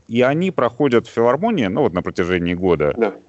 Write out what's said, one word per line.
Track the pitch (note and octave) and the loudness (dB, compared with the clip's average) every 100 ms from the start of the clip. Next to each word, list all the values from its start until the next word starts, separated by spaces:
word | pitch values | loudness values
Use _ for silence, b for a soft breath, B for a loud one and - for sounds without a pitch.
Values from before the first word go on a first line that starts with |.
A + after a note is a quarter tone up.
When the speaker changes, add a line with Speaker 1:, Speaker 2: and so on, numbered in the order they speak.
| - | -4
Speaker 1:
и | A#2 | 0
они | B2 D3+ F#3 | 2 2 -2
проходят | - A#2+ A#2+ C#3+ A#2 - | 0 -2 0 2 2 0
в | |
филармонии, | - A#2 C3+ A3 G#3 G2+ | 0 2 2 0 -2 -2
ну | A#2 | 0
вот | B2 | -2
на | F2 | -2
протяжении | F2 E2+ F2 F2+ F2 | -6 -2 0 0 -2
года, | F2 F#2 D#2+ D2 F2+ | -2 0 2 0 0
Speaker 2:
Да. | A2 - | -2 -4